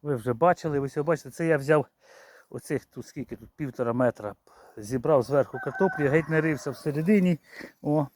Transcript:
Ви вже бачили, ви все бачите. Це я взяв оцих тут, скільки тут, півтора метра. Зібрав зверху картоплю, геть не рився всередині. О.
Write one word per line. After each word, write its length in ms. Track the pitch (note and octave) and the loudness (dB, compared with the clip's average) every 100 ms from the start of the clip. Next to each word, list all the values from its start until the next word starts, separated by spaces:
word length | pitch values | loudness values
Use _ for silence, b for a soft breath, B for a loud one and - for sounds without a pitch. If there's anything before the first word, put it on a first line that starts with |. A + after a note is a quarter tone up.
Ви 140 | D3 C3+ | -4 -4
вже 160 | A#2+ | -4
бачили, 480 | A#2 E3+ F3 E3 C#3+ | 0 2 2 -2 -4
ви 60 | C#3 | -4
все 160 | D3+ | -4
бачите. 280 | D3 D#3+ C3+ | -2 -2 -4
Це 160 | - E3 | -6 0
я 100 | D3+ | 0
взяв 300 | C#3 D3+ - _ B B B B B | 4 2 2 _ B B B B B
оцих 340 | - - C#3 | -14 -6 -6
тут, 220 | - - A#2+ | -6 -18 -14
скільки 300 | - B2 A#2+ | -12 -12 -12
тут, 140 | A2+ _ | -16 _
півтора 360 | C#3+ - A#2+ | -10 -4 -2
метра. 420 | A#2+ B2+ - G#2+ G2 _ B B - | 2 2 0 -10 -12 _ B B -16
Зібрав 460 | G#2 C3 C#3+ D3 | -6 -4 4 2
зверху 360 | G#2+ C#3+ B2+ B2+ | 4 2 0 -4
картоплю, 440 | - - F#3+ F3+ C#3+ | -8 0 0 2 2
геть 200 | D3+ D#3 | 2 2
не 120 | D#3+ | 0
рився 300 | D#3 D3+ - | 0 -2 -6
всередині. 680 | B2 - C#3+ D#3+ G#3 F3+ E3+ B B B B | -6 -4 -2 4 4 4 0 B B B B
О. 240 | D3 D3+ C#3 | -2 0 -2